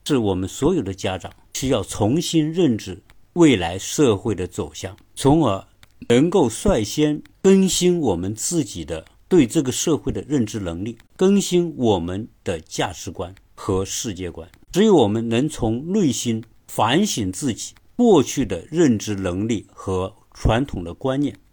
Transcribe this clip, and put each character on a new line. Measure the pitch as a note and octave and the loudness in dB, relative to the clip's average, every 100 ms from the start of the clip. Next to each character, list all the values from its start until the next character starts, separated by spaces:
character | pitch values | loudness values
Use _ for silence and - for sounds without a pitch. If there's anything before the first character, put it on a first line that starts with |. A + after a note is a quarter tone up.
| - | -2
是 | C#3 | 0
我 | G#2 | 2
们 | F#2 F#2 | 0 -4
所 | - C#3 | -2 0
有 | F#3 | 0
的 | G2 | -4
家 | F#2+ G2+ F#2 | -6 -6 -6
长 | - - _ | -10 -18 _
需 | - C3 | -6 -2
要 | B2 | -2
重 | F2+ - G#2+ D3+ | -2 -2 0 0
新 | E3 E3 D3+ | 0 0 0
认 | E3 D#3+ G#2+ | 2 2 0
知 | - F2+ - - _ | -4 -14 -18 -20 _
未 | F3 D#3+ A2 | 4 6 4
来 | E2 F#2+ | 0 -6
社 | - - C#3 G2 | -4 2 2 2
会 | A2+ | 0
的 | F2+ F2+ | -4 -6
走 | - F2+ | -6 -10
向， | - F#2 G2+ _ | -10 -14 -14 _
从 | - C3+ D#3 | 0 4 4
而 | C3+ F#2+ - _ - - - | 4 0 -6 _ -20 -8 0
能 | B2 E3+ | 2 4
够 | G3 B2+ | 2 2
率 | - G#3 D#3 | 0 0 0
先 | G#2+ - D3+ D3+ - _ | 0 0 0 0 -8 _
更 | F#3+ G3 F#3+ | 4 6 4
新 | - F3+ F3 | 2 2 2
我 | C3+ | 2
们 | E2+ F#2 | 0 -2
自 | G#2+ - E3+ | -6 -4 -4
己 | - F2 | -4 -6
的 | D2+ D#2+ - _ - | -10 -10 -12 _ 2
对 | F3+ A#2+ | 4 4
这 | E3 | 2
个 | C3 | -2
社 | - - D3 | -2 -2 -2
会 | - | -4
的 | G#2+ G2+ | -8 -2
认 | C#3+ G#2+ | -2 -2
知 | A2+ | -4
能 | F2+ E2+ | -6 -6
力， | G#2+ A2+ _ - | -8 -12 _ 0
更 | F#3 G3+ | 2 2
新 | - F3 F3 - | 2 0 0 0
我 | A#2+ F#2+ | 2 2
们 | E2+ F#2+ A#2 _ | -2 -6 -10 _
的 | - E2 | -8 -8
价 | - - A#2+ | -8 -6 -6
值 | F#2 - | -8 -12
观 | E2 F2+ G2 _ - | -10 -12 -14 _ -12
和 | - F#2+ | -4 -4
世 | F#2+ - A#2+ | -4 -6 -8
界 | F2+ F2+ | -8 -10
观。 | E2 E2 - - | -12 -18 -20 -4
只 | E3+ | 2
有 | A3 | 6
我 | F3 G#2 | 6 4
们 | A2 A#2 | 2 0
能 | A#2 D3+ | 0 0
从 | - C#3 A#2 E3 | -2 -4 -4 -2
内 | G#3 D#3+ | 0 0
心 | A2+ B2 A2+ - _ - | 0 -4 -4 -6 _ -8
反 | - A2 D3 | -2 2 2
省 | G#3 - F#2+ | 0 -2 -6
自 | F2+ C#3 | -4 -4
己 | G#2 - - _ - | -6 -10 -16 _ 2
过 | A#3+ F3 | 6 6
去 | B2 - A2 | 4 -2 -4
的 | F2+ - | -6 -4
认 | D#3+ D#3 G#2+ | 2 2 2
知 | - | -2
能 | G2 F#2+ F2 A2+ | -4 -4 -2 -2
力 | G#2+ - | -4 -6
和 | - - F#2 F#2 - _ | -12 -6 -4 -4 -10 _
传 | - A#2 A2+ | -2 0 0
统 | C#3+ G#2+ | 0 -6
的 | E2+ | -10
观 | F2 C3 C3+ | -6 -4 -2
念 | C#3+ - _ | -4 -6 _